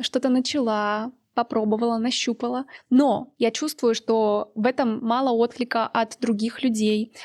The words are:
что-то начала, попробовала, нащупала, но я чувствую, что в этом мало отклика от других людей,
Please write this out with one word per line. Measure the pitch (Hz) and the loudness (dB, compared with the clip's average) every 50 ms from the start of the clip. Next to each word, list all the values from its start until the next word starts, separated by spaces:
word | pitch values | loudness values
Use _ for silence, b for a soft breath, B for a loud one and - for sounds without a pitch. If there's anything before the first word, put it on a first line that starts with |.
что-то | 247 - - 254 247 262 | -8 -4 -2 0 2 2
начала, | 247 254 254 - - 294 247 226 214 208 208 208 208 214 220 254 - _ _ _ _ | 2 2 2 0 -2 0 0 0 0 0 0 -2 -2 -2 -4 -8 -10 _ _ _ _
попробовала, | 240 233 240 226 226 214 214 220 220 233 233 233 226 | -4 -2 0 -2 0 0 0 0 0 0 0 0 0
нащупала, | 226 254 254 - - 254 226 - 247 240 247 254 269 B B B B B | 0 -2 -2 -2 -2 -4 -4 -4 -4 -4 -4 -6 -6 B B B B B
но | 254 254 294 269 208 - - - _ _ | 4 6 6 6 4 0 -2 -8 _ _
я | 190 226 | 0 0
чувствую, | 226 - 302 311 302 - - 233 226 | 0 -2 -6 -6 -4 0 0 0 0
что | 226 - - 226 220 220 208 208 208 - - _ | 0 -2 0 0 2 2 2 0 0 -2 -6 _
в | 220 208 | -2 -2
этом | 254 254 285 269 233 214 - - | 0 0 2 0 0 -2 -2 -2
мало | 226 233 254 269 262 | -2 -2 0 0 0
отклика | 233 226 233 240 - - 247 240 - 233 220 - | 2 2 0 0 0 -6 -6 -4 -2 -2 -2 0
от | - 233 226 220 - - | 0 -2 -2 -2 -4 -6
других | 247 233 226 202 220 233 - - | -2 -2 -2 -2 -2 -4 -4 -2
людей, | - 254 226 214 214 214 214 214 220 - B B B | -2 -2 0 0 0 0 0 0 -2 -6 B B B